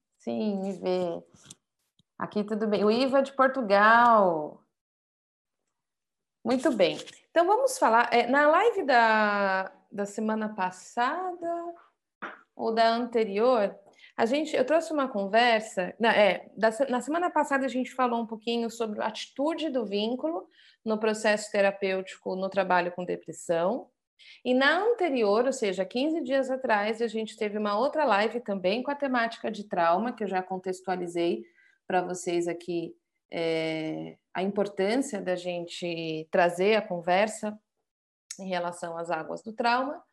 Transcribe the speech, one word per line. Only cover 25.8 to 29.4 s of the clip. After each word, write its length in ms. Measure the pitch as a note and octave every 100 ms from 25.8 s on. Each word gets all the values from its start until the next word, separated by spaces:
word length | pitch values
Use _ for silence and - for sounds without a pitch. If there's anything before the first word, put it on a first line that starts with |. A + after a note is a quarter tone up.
quinze 360 | F#3 B3 D4+ D#4+
dias 280 | B3+ C4+ B3+
atrás, 500 | C4 A#3 G#3 G#3+ A3
a 60 | A#3
gente 300 | A3 A3 -
teve 220 | G#3+ G#3
uma 180 | G#3 G#3
outra 260 | C#4 D#4
live 360 | C#4 G3+ A3 A#3
também 420 | A3+ G3 F3+ A3+
com 80 | B3+
a 40 |
temática 560 | C#4 C4+ B3+ A3+ -